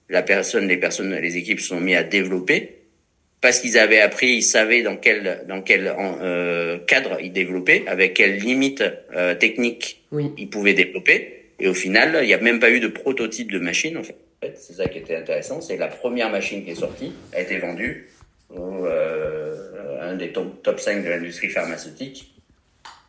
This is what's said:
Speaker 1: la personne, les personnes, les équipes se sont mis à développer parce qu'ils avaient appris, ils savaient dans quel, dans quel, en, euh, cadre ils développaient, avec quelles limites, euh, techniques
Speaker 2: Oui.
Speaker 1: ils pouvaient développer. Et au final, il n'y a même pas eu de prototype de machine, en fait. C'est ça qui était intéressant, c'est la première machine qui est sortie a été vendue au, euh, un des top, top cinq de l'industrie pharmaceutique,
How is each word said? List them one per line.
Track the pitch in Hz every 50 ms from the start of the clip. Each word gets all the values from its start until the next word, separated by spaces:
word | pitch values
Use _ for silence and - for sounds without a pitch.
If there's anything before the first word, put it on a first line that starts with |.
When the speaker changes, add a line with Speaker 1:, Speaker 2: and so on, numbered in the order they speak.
| _ _
Speaker 1:
la | 90 90 -
personne, | - 98 98 95 - - 113 101
les | 98 92 90
personnes, | 90 87 - - 101 98 95
les | 76 82 85 85
équipes | 90 87 - 101 92
se | - -
sont | 92 87
mis | 90 95 90
à | 87 82
développer | - - 101 95 92 95 92 90 - - - - - - - _ _ _ _ _ _ _ _ _ _ _ _ -
parce | 127 123 -
qu'ils | - 123 113 117
avaient | 110 107 110 110
appris, | 104 101 - - 127 127 123
ils | 113 104
savaient | - - 113 110 110 120 120 110
dans | 104 95
quel, | 95 - 117 110 104 101 92 87 80 - -
dans | 98 95 95
quel, | - 107 95 95 92
en, | 82 85 98 95 90 -
euh, | 90 92 87 87 87 87 85 85 85 85 85 85 -
cadre | - 139 131 135 95 92 - -
ils | 95 90
développaient, | 95 95 90 92 90 87 147 160 196 -
avec | 98 98 90 95 92 -
quelles | - 104 98 98 98
limites, | 101 117 131 135 135 135 135 - 107 90 - - - - -
euh, | 85 90 90 87
techniques | - - 113 - - 120 120 113 - - - - - _ _
Speaker 2:
Oui. | 151 151 147 135 -
Speaker 1:
ils | - 202 -
pouvaient | - 208 202 - 190
développer. | - 175 - 90 92 - - 165 220 - - - - - _ _ _
Et | - 95
au | 90
final, | 92 - 95 95 110 127 156 160 160 131
il |
n'y | 107 95
a | 92
même | 104 117 120 117
pas | 123 117
eu | 120 123
de | 113 104
prototype | - - - 139 127 - 117 104 - - 120 107 101
de | 90
machine, | 87 85 85 - - 156 165
en | - -
fait. | - - - _ _ _ _ - 85 -
C'est | - - - 90
ça | 92 92 -
qui | - 80
était | - - 82
intéressant, | 80 82 - 80 85 - - 131 165
c'est | - - 95
la | 87 82 -
première | - - - 127 120 123 113 107
machine | 107 98 90 - 104 101 87
qui | 85 85
est |
sortie | - 90 - - - - 147 - - - - -
a | -
été | - - 98 92
vendue | - - 87 85 113 123 - - - - _ _ - _ _ _ _ _ -
au, | 90 87 92 98 95 90
euh, | 85 80 - 76 80 80 78 78 76 78 78 76 78 78 - 95 95 92 98 - 71 69 65 78
un | 87 92
des | 95 90 85 -
top, | 95 90 95 - - -
top | - - -
cinq | - 110 104 101 95
de | 85
l'industrie | 85 85 85 87 85 - - -
pharmaceutique, | - 92 85 82 73 73 - 80 78 - - 139 - - - - _ _ _ _ _ _ _ _ _ _ _ - - - _